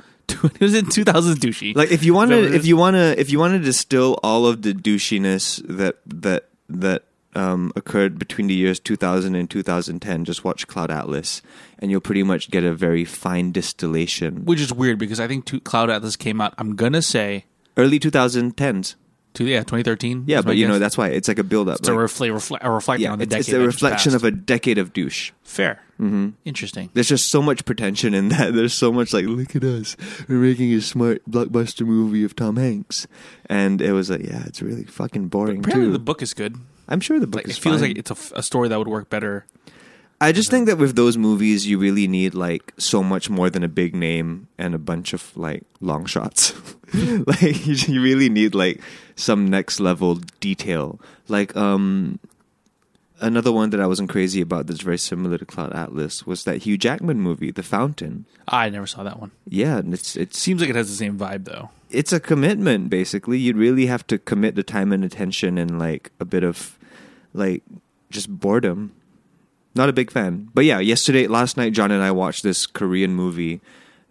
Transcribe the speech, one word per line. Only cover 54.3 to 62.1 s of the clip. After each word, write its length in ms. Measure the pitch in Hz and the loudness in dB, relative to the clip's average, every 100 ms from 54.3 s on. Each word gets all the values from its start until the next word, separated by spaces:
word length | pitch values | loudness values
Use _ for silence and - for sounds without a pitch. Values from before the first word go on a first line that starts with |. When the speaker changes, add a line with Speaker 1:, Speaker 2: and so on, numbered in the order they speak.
| 95 | 0
Speaker 2:
about 260 | 85 87 76 | -2 -2 -4
that's 140 | 80 | -6
very 160 | 90 85 | -4 -4
similar 400 | - 87 90 85 | -4 -6 -4 -4
to 80 | - | -8
Cloud 260 | - 76 | -10 -8
Atlas 520 | 78 82 73 76 - - | -8 -8 -6 -8 -8 -10
was 180 | 90 - | -8 -6
that 180 | 85 | -4
Hugh 140 | 107 101 | -2 0
Jackman 420 | 117 147 175 127 | 0 -2 -2 -2
movie, 320 | 92 80 80 | -2 -2 -6
The 120 | - | -8
Fountain. 640 | 90 101 135 147 80 - - _ - | -6 -2 -2 -4 -10 -12 -16 _ -4
Speaker 1:
I 220 | 123 110 | -2 0
never 180 | 101 98 | -4 -10
saw 160 | - | -10
that 160 | 98 120 | -12 -12
one. 120 | 104 - - | -16 -18 -6
Speaker 2:
Yeah, 300 | 95 135 127 | -2 0 0
and 160 | 87 | -2
it's, 220 | 90 - - | -6 -6 -6
it's 240 | 92 - | -6 -4
Speaker 1:
Seems 220 | - 180 | -2 0
like 80 | 165 | 0
it 60 | 120 | 0
has 140 | 107 | -2
the 60 | 101 | -4
same 220 | 104 101 | -6 -6
vibe, 280 | 98 98 95 | -6 -8 -10
though. 240 | - - - _ | -14 -16 -20 _
Speaker 2:
it's 200 | - 151 | -2 0